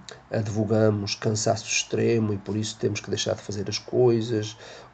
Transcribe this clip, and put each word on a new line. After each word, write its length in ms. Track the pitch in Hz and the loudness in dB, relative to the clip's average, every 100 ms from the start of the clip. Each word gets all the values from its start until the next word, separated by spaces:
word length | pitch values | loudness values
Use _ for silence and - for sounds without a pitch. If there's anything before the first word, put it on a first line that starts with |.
| - - - | -16 -20 -6
advogamos 840 | 113 104 104 101 110 110 101 101 | -4 -2 -2 2 4 4 4 -2
cansaço 520 | - 113 110 113 107 - | -2 -2 0 0 0 -2
extremo 680 | - - 110 113 117 107 | -4 -2 0 2 2 2
e 60 | 98 | -2
por 180 | 98 107 | -4 -4
isso 220 | 107 - | -4 -2
temos 200 | 110 104 | -2 -2
que 100 | - | -4
deixar 240 | 107 104 | -4 -2
de 80 | 101 | -4
fazer 260 | - 101 98 | -6 -6 -4
as 100 | 101 | -6
coisas. 800 | - 120 123 117 110 107 107 - - - - | -2 4 4 4 2 -2 -2 -8 -18 -18 -10